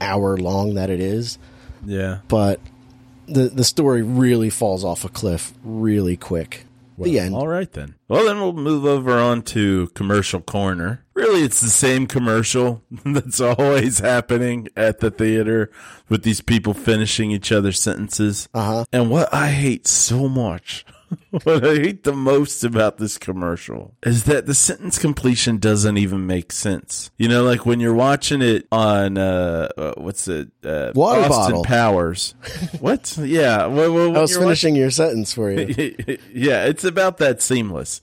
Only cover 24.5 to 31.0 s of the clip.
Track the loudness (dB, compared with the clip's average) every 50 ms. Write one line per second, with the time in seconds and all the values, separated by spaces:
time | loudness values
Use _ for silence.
24.5 | 0 2 2 0 -2 -4 -6 -6 -4 0 0 0 0 0 2 2 2 2 0 0
25.5 | 0 2 2 2 2 2 2 2 2 2 0 0 -2 -4 -4 -2 -2 -4 -4 -6
26.5 | -8 -6 -4 -4 -4 -6 -6 -10 -12 -12 -12 -10 _ -2 0 2 4 4 4 2
27.5 | 2 2 2 0 0 2 2 2 2 4 4 2 2 0 0 -2 0 2 2 2
28.5 | 2 2 0 _ 0 2 2 4 4 2 2 0 0 0 0 0 0 0 0 0
29.5 | -2 -2 -4 -4 -6 -6 -8 -8 -8 -8 -8 -8 -8 -6 -6 -6 -6 -6 -8 -10
30.5 | _ _ -8 -6 -6 -4 -4 -2 0 2